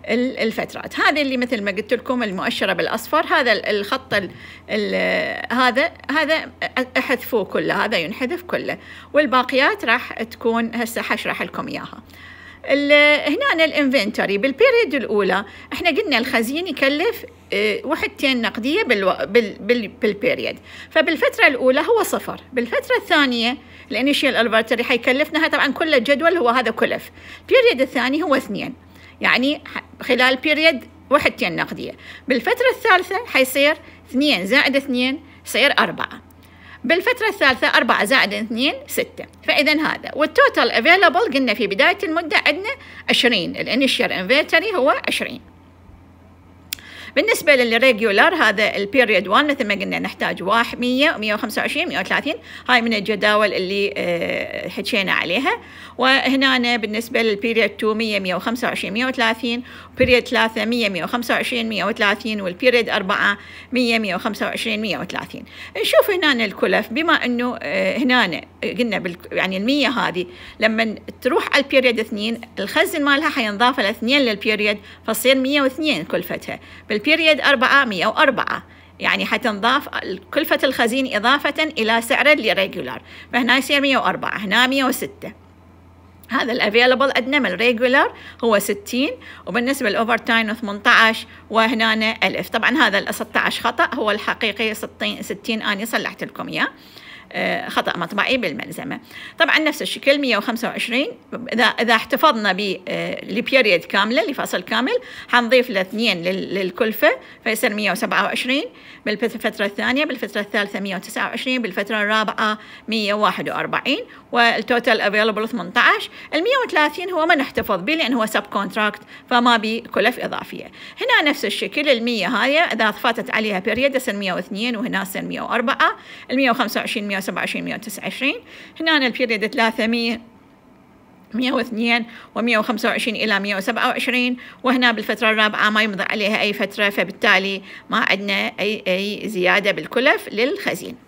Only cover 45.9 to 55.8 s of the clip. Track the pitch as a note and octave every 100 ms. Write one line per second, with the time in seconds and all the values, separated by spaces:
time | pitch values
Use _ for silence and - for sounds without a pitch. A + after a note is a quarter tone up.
45.9 | - - - - - - - - - -
46.9 | - - - G#4 A#4 - C4+ A#3+ A3+ C4
47.9 | G#3+ A3 G3+ D4+ E4+ A3 G3+ G#3 - G3+
48.9 | C4+ A3+ F#3+ F#3 A3 D4 C4+ G#3 F#3+ F#3+
49.9 | E3+ F#3 - G#3 F3 F#3 A3+ A#3 - B3
50.9 | B3+ D4 G#3+ G#3+ G#3+ A3 G#3 - C#4+ E4+
51.9 | D3 F#3 F3+ C#4 A#3+ - - - B3 A3+
52.9 | G#3+ G3+ G#3 G#3+ G#3+ G#3+ D3+ F#3+ G3 G3+
53.9 | - F3 E3+ F#3 - - - F3+ A3 G3+
54.9 | G#3+ F#3 - - F#3+ C#4 A4+ - -